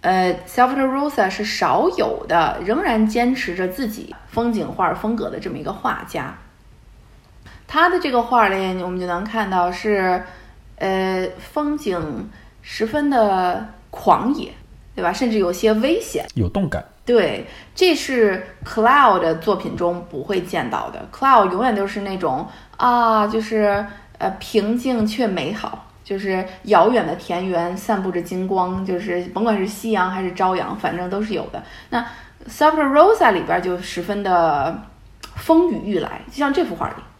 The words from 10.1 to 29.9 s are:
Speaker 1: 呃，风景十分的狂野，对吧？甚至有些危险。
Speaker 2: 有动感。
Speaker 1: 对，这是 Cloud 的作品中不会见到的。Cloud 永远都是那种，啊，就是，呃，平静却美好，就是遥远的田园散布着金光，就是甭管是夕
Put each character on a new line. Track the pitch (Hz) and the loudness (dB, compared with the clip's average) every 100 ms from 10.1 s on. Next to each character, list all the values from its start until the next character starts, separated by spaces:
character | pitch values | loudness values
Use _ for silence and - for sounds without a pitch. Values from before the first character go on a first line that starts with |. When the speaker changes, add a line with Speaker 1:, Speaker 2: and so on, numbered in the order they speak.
| 180 185 - - - - - | 0 -2 -16 -20 -20 -20 -6
Speaker 1:
呃， | 190 190 190 190 185 - | -2 0 0 -2 -4 -8
风 | - - 294 294 | -8 -4 -2 -2
景 | 240 180 156 117 208 - - - | -4 -4 -4 -8 -10 -16 -20 -20
十 | - - | -16 -6
分 | 220 302 294 | -2 0 2
的 | 269 208 190 180 180 220 - - | 4 4 2 0 -2 -6 -16 -20
狂 | - - 170 220 | -4 4 4 4
野， | 302 - - - - - - | -4 -6 -14 -20 -20 -18 -4
对 | |
吧？ | 180 | -2
甚 | 180 247 | 0 0
至 | 220 | 2
有 | 196 | 0
些 | 196 220 | 2 2
危 | 214 262 359 | 4 2 0
险。 | - 453 - | -2 -6 -6
Speaker 2:
有 | - 92 | -2 0
动 | - 185 | 0 -2
感。 | 80 - _ | -2 -8 _
Speaker 1:
对， | - 240 170 104 - - - | 2 4 4 -2 -10 -16 -18
这 | - 370 | 2 4
是 | 302 - 254 214 190 - - | 4 0 2 2 2 -6 -14
Cloud | - - 226 277 262 185 | -8 2 4 8 6 6
的 | 165 165 | 2 0
作 | 185 | 0
品 | 190 185 165 | -2 -2 -2
中 | 175 175 170 | -2 -2 -8
不 | 147 | -10
会 | 131 190 | -4 -4
见 | 175 175 123 | -2 -4 -4
到 | 107 57 | -4 -6
的。 | - - | -10 -16
Cloud | - 269 247 196 | -2 6 6 6
永 | 180 | 2
远 | 254 | 0
都 | 214 196 | 0 -2
是 | 208 | -4
那 | 202 190 | -6 -4
种， | 175 131 - - - - | -2 -2 -6 -14 -20 -2
啊， | 247 240 233 220 208 | 2 4 4 4 4
就 | 220 | 0
是， | 220 220 208 202 214 - - - | 0 2 2 2 -2 -12 -20 -6
呃， | 190 190 | -6 -6
平 | - 220 208 240 | -2 0 2 0
静 | 254 247 214 | 0 0 0
却 | - | 0
美 | 226 185 143 | -2 0 -4
好， | 214 - - - _ | -6 -8 -10 -16 _
就 | - 196 | -8 -6
是 | 202 190 190 - | -2 -2 -4 -10
遥 | - 196 190 | 2 4 6
远 | 247 165 | 4 0
的 | |
田 | 160 - 175 185 | -6 -6 -6 -2
园 | 175 175 185 | -2 -2 -6
散 | - 208 | -4 -2
布 | 190 | -2
着 | 180 | -4
金 | 170 185 190 | -4 -6 -2
光， | 190 180 190 | 0 0 -2
就 | 190 180 | -4 -4
是 | 208 175 180 | -4 -4 -4
甭 | 190 | -2
管 | 226 208 | 0 0
是 | |
夕 | 190 - 226 | -2 -6 -4